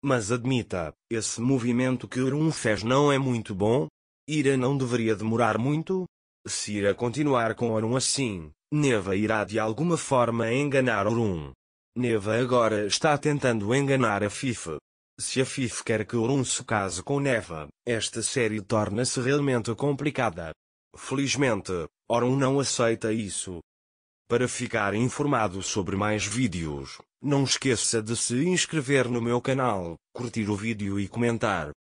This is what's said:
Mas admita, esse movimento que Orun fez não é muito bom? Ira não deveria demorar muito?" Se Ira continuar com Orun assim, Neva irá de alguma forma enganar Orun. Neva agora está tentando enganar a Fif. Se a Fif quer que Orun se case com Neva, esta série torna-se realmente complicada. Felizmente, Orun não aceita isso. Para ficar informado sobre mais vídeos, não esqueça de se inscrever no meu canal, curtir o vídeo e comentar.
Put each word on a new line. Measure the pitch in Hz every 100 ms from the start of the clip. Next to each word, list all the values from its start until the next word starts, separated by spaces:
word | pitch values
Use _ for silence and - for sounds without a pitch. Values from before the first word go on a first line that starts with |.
Mas | 143 127 98
admita, | 120 120 127 101 92 80 - _
esse | 113 104 -
movimento | 120 135 117 120 131 123 107
que | 127
Orun | 131 143 160
fez | 147 117 101
não | 110 131 147
é | 139
muito | 131 120 104 98
bom? | 104 123 156 _ _ _ -
Ira | 151 139 135
não | 123 139
deveria | 127 120 110 104
demorar | 110 113 117 107
muito?" | 127 151 160 190 180 _ _ _ 107
Se | - -
Ira | 104 101
continuar | 95 120 117 147 127 113 107
com | 117
Orun | 110 110 131
assim, | - - 131 95 78 - _
Neva | 151 143 113 92 95
irá | 107 110 98
de | 107
alguma | 110 113 170 165
forma | - 131 117 113 113
enganar | 123 147 135 127 107 101
Orun. | 113 110 85 71 65 _ _ _
Neva | - 123 110 101 113
agora | 123 123 113 107 104
está | - 160 143
tentando | 151 147 127 113 101 131
enganar | 139 135 117 101
a | 107
Fif. | - 135 110 - 76 _ _ _ -
Se | - 127
a | 127
Fif | - 123 -
quer | - 110 107
que | 120
Orun | 113 139 123
se | -
case | 131 107 95 87
com | 90 143
Neva, | 139 117 101 80 73 _ -
esta | 113 - -
série | 107 - 113 107
torna-se | 101 110 104 104 123 -
realmente | 127 143 143 123 113 110
complicada. | 143 139 147 - 117 87 82 78 _ _ _ -
Felizmente, | - 135 139 120 139 104 - 90 78 _ _
Orun | 117 123 135
não | 131 139
aceita | 131 - 117 113 113
isso. | 113 101 - - 87 - _ _ _ _ _ _
Para | 120 123
ficar | - 123 113 101
informado | 101 123 - 147 135 107 92
sobre | 92 107 90 95
mais | 104 107 98
vídeos, | 110 127 85 80 71 67 - - _
não | 135 143
esqueça | 131 - 135 113 - 113
de | 110 117
se | - 120 170
inscrever | 180 - 160 127 139 120
no | 120
meu | 117 120
canal, | 127 131 127 101 85 85 _
curtir | - 120 113 104
o | 104
vídeo | 110 107 101 98
e | 98
comentar. | 117 120 117 117 92 76 71